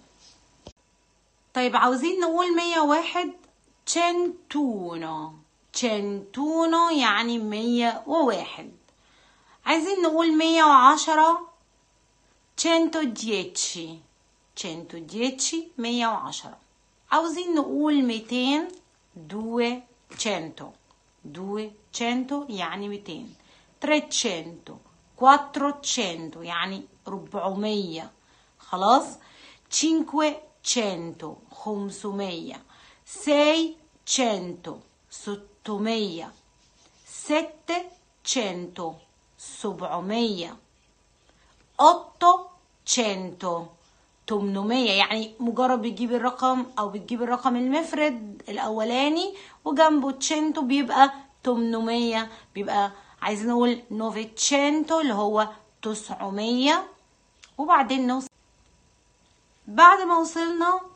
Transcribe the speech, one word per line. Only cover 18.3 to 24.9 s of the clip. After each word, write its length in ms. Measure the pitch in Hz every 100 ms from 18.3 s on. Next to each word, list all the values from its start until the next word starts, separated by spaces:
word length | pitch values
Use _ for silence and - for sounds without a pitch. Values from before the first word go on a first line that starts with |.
| 247 254 294 339 - _ _ _ 175
دويتشينتو. 1500 | 156 208 226 233 240 247 247 _ _ - 220 185 160 - 147 - _ _ _ _
دويتشينتو 1200 | 160 156 196 208 214 208 _ - 233 247 254 285 285
يعني 400 | 202 165 185 202
ميتين. 460 | 202 202 156 - - _ _ _ _
تريتشينتو، 960 | 285 302 - - 233 170 165 170 - - _